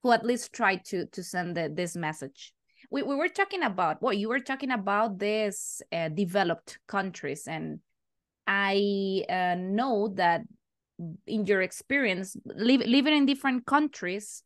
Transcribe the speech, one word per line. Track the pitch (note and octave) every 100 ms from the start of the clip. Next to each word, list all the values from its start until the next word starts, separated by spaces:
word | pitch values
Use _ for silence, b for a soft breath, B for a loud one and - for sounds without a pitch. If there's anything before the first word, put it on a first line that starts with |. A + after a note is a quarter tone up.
who | B3
at | A#3
least | A#3 A#3+ -
try | - G#3+ F#3
to, | - F#3+ F3
to | -
send | F3 F3+ F3 E3+
the, | D#3+
this | D3+ F3 F3
message. | D#3 D#3 C#3 - - _ _ b b
We, | C#4
we | B3 C#4
were | F4+
talking | - G4 F#4+
about, | C#4 F#3 E3+ D#3
well, | A#3+
you | G#3 G#3+
were | C4
talking | C4+ C4+ C4
about | B3 G3 G3+ A3 F#3
this, | G#3 G#3+ G#3 G3+ - - -
uh, | E3+ E3
developed | D#3 F#3+ G3 F#3 E3+ - - -
countries, | G3+ F#3+ - C#3+ C#3+ -
and | D#3+ D#3+ D3+ _ _ _ _ _ _ -
I, | G3 G3 G3 G3+ G3 G3 F#3+ -
uh, | F#3 F3+ F3+
know | F#3 G3+ C4 A3 G#3+ F#3
that | F3 E3+ A3+ - _ _ _ - E3+ D#3+ -
in | G#3+ F#3+
your | G3
experience, | F#3 - - C#4 B3 F#3 F#3+ -
li-, | - - A3+ C4+
living | - C4 C#4 D4+
in |
different | C#4 C#4 C#4 B3
countries | - C#4+ D4+ - F3+ G3 G#3+ -